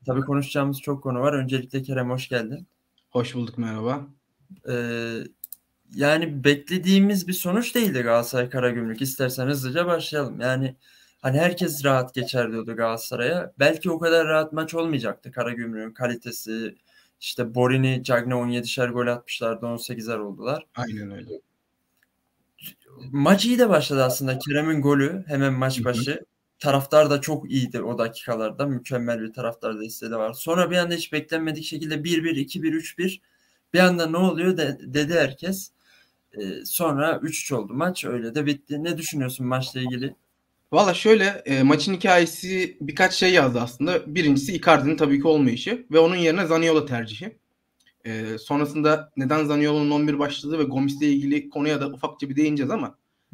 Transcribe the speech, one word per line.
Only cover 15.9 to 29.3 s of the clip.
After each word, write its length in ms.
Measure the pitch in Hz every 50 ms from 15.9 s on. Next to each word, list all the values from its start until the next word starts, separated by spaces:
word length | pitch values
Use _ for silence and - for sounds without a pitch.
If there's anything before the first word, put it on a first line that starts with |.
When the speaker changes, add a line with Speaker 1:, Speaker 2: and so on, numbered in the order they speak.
| 110
Speaker 1:
kalitesi, 840 | - 127 120 120 117 - 120 110 - - 110 110 113 113 107 - _ _ _ _ _ _ _ _ _
işte 340 | - - - - 120 113 117
Borini, 500 | 123 123 123 131 131 131 131 131 131 127
Cagne 300 | - 123 120 120 127 127
on 140 | 123 120 120
yedişer 400 | 120 120 120 113 - 131 127 120
gol 180 | 120 123 123
atmışlardı, 600 | 123 120 123 - - - - 120 113 113 101 117
on 100 | 120 117
sekizer 420 | 117 - - 123 113 107 113 117 110
oldular. 480 | 104 101 95 98 107 120 143 156 - _ -
Speaker 2:
Aynen 360 | - 123 113 107 104 104 101
öyle. 300 | 101 98 - - - - - _ _ _ _ _ _ _ _ _ _ _ _ _ _ _ _ _ _ _ _ _ _ _ - - - _ _ _ - - 131 131
Speaker 1:
Maç 360 | 131 143 139 156 196 196 202
iyi 120 | 233 247 240
de 100 | 247 226
başladı 360 | 185 151 139 - 143 135 131
aslında. 340 | 127 127 - 139 131 127 131
Kerem'in 440 | - 143 143 147 151 160 160 151 135
golü 420 | 143 143 139 139 143 175 196 185
hemen 260 | 156 151 139 139 139 131
maç 260 | 127 131 131 131 127
Speaker 2:
Hı 20 |
hı. 40 | 117
Speaker 1:
başı. 400 | 127 120 113 123 139 151 170 - - _ _ _ _ _ -
Taraftar 520 | - 147 139 139 135 - - 151 151 147
da 100 | 147 143
çok 300 | 139 - 156 143 - -
iyiydi 320 | - 135 123 110 - 120 90
o 160 | 110 120 107
dakikalarda. 680 | 113 113 - - - - 117 110 110 107 90 - 139
Mükemmel 540 | 143 131 123 123 - 135 123 120 120 117 113
bir 120 | 110 110